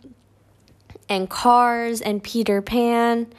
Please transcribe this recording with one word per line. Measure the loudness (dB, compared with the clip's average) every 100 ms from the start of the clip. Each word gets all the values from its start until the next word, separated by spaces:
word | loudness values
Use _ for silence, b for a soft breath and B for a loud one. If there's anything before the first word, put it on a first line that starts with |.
| -20 -20 _ _ _ _ _ _ -20 -16 -6
and | -4 -4
Cars | 0 4 6 4 0 -4 -4
and | -4 -4
Peter | -4 -2 0 -2
Pan, | -2 -2 0 2 2 0 -4